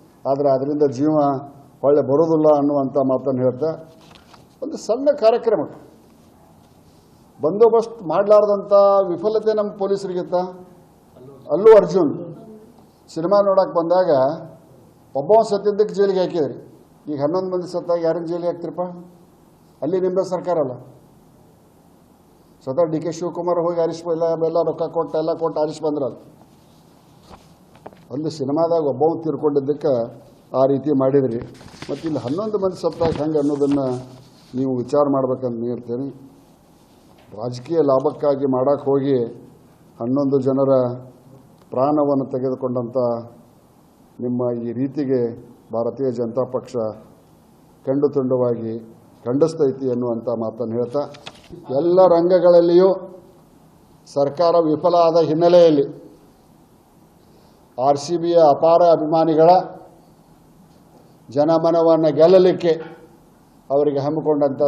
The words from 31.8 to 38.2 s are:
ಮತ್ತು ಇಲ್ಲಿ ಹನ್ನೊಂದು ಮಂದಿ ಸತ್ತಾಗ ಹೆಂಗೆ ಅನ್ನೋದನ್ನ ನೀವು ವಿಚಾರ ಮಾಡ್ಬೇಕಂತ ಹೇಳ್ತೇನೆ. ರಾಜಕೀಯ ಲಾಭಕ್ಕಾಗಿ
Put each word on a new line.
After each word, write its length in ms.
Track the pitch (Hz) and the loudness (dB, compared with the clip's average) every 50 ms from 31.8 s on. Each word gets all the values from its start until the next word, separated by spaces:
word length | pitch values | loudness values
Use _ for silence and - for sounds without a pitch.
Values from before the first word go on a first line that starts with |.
| - - | -14 -12
ಮತ್ತು 140 | 143 135 - 165 | -10 -8 -6 -6
ಇಲ್ಲಿ 140 | 156 131 117 | -6 -6 -4
ಹನ್ನೊಂದು 320 | 120 139 180 214 220 208 202 190 | -6 -6 -6 -4 -4 -4 -4 -4
ಮಂದಿ 140 | 190 180 - - | -4 -4 -4 -6
ಸತ್ತಾಗ 300 | 170 156 - 170 165 151 139 | -6 -4 -2 -2 -2 -2 -2
ಹೆಂಗೆ 180 | 143 156 156 151 139 | -2 -2 0 0 0
ಅನ್ನೋದನ್ನ 380 | 143 147 139 143 139 143 143 135 131 127 127 127 - - - - - - _ _ - - 123 | 0 0 0 0 0 0 0 -2 -2 -4 -6 -8 -12 -20 -20 -20 -20 -20 _ _ -12 -8 -6
ನೀವು 140 | 135 135 131 123 120 | -4 -4 -4 -4 -4
ವಿಚಾರ 200 | 123 - 147 147 143 139 | -2 0 0 0 2 0
ಮಾಡ್ಬೇಕಂತ 500 | 135 131 127 131 - 135 123 120 113 117 120 | 0 -2 -2 -4 -4 -6 -8 -6 -6 -6 -6
ಹೇಳ್ತೇನೆ. 360 | 123 113 - - 117 123 139 139 - - - - - _ _ _ _ _ _ _ _ _ _ _ _ _ _ _ _ _ _ - - 98 | -8 -8 -8 -8 -8 -8 -8 -10 -12 -14 -20 -20 -20 _ _ _ _ _ _ _ _ _ _ _ _ _ _ _ _ _ _ -20 -14 -10
ರಾಜಕೀಯ 400 | 110 123 123 123 - - 170 165 151 139 | -8 -8 -8 -10 -8 -4 0 2 2 4
ಲಾಭಕ್ಕಾಗಿ 560 | 135 131 139 151 135 - | 4 2 2 0 -2 -2